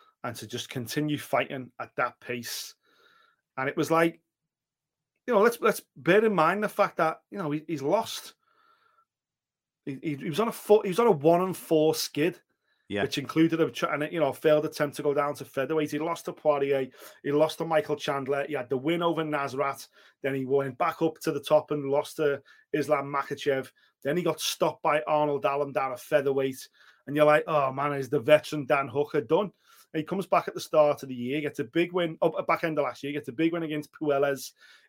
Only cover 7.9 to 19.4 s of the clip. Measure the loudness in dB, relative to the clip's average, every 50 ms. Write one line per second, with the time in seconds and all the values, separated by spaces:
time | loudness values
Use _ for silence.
7.9 | 0 0 0 -2 -8 -12 -12 -16 -20 _ _ _ _ _ _ _ _ _ _ _
8.9 | _ _ _ _ _ _ _ _ _ _ _ _ _ _ _ _ _ _ _ -10
9.9 | -10 -8 -6 -6 -6 -6 -6 -4 -2 0 0 -2 -2 -2 4 6 6 6 6 4
10.9 | 2 4 4 4 4 4 6 4 6 6 4 0 -2 -6 -2 0 2 4 4 4
11.9 | 2 0 -2 -4 -2 0 0 0 -2 -4 _ _ _ _ _ _ _ _ _ -6
12.9 | -4 -2 -2 -2 -2 -4 -6 -2 2 4 4 4 4 2 0 0 0 -2 -4 -2
13.9 | -2 -2 -4 -4 -2 0 0 0 0 2 4 4 4 4 4 0 -2 -4 -4 -4
14.9 | -4 -2 -2 0 0 0 0 -2 -4 -6 -10 -8 -6 -4 -4 -2 0 -2 -2 -2
15.9 | -2 -4 -4 -4 -6 -6 -8 -10 -10 -2 2 2 2 2 2 2 2 0 0 -4
16.9 | -8 -14 -20 -20 -18 _ -4 0 2 2 2 2 0 -2 -4 0 0 0 0 0
17.9 | -4 -4 -4 -4 -4 -2 -2 -2 -2 -2 -2 -4 -4 -6 -4 -4 -4 -2 0 0
18.9 | 0 2 2 0 0 0 -2 -2 -2 -4